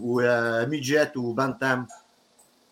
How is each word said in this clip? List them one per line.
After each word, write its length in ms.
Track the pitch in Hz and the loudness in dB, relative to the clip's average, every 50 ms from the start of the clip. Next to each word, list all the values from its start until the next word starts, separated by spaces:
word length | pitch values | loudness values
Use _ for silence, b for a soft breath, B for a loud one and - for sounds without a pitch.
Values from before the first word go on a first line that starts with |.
| 110 | -4
ou, 180 | 120 123 123 | -2 0 2
euh, 460 | 123 120 120 117 117 117 113 113 117 135 | 4 4 4 2 2 0 0 0 0 0
midget, 420 | 156 151 131 127 147 151 147 143 - 135 | -2 -4 -2 0 2 2 2 2 -2 -4
ou 160 | 123 120 113 | -6 -4 -2
bantam. 540 | 127 135 135 123 - 135 135 127 123 123 123 - - - _ _ _ _ _ _ _ _ _ _ _ _ _ | -2 -2 -2 -2 -2 -2 -2 0 -2 -4 -8 -14 -20 -20 _ _ _ _ _ _ _ _ _ _ _ _ _